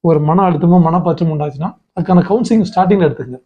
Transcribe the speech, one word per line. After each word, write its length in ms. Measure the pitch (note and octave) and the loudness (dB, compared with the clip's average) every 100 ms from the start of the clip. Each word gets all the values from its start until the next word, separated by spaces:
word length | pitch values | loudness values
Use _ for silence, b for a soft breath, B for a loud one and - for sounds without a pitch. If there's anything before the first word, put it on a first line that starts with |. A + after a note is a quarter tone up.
ஒரு 160 | E3+ D3+ | 0 0
மன 220 | D3+ F3+ | 2 0
அழுத்தமோ 380 | F#3+ D3+ E3+ F3+ | 0 0 2 4
மன 180 | D#3+ F3+ | 2 0
பதற்றமோ 360 | F3+ E3 E3 | -2 -2 -4
உண்டாச்சுன்னா, 360 | D3+ D3 C3+ E3 - _ | -4 -8 -8 -10 -12 _
அதுக்கான 320 | - E3+ F3+ | -8 0 2
கவுன்சிலிங் 460 | F3+ G#3+ - A3 F3+ | 2 -2 0 0 0
ஸ்டார்டிங்ல 380 | F#3 F#3 G3+ D#3 | 0 2 2 0
எடுத்துக்கங்க. 340 | B2+ B2+ B2+ | -2 -12 -14